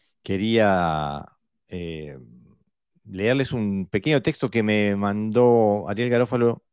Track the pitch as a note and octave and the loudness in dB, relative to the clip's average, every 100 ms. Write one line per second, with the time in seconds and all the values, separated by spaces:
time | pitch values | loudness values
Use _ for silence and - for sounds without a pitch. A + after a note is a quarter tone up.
0 | _ _ - F#2+ G#2+ A2+ G#2 F#2+ E2+ D#2 | _ _ -6 -2 0 4 4 4 2 0
1 | D2+ C#2+ - _ _ _ _ F2+ E2+ D#2+ | -4 -6 -12 _ _ _ _ -12 -10 -10
2 | D2+ C2+ A#1 A#1+ - _ _ _ _ _ | -12 -16 -20 -20 -20 _ _ _ _ _
3 | - F#2 G#2+ C3+ C3+ B2+ G#2 G2 F2+ G#2 | -14 -4 0 0 -2 -4 -2 -4 -4 -4
4 | D3+ D3 - - B2 A#2 G#2+ G#2+ G#2 G2 | 0 0 0 -4 -4 -2 2 2 2 0
5 | G2+ G#2 G#2+ A2 B2 A#2 G#2+ G#2 E2+ G#2 | -2 -4 -2 2 4 6 4 2 -2 -4
6 | B2 A#2+ B2 B2 A#2 - _ | -2 0 0 2 0 0 _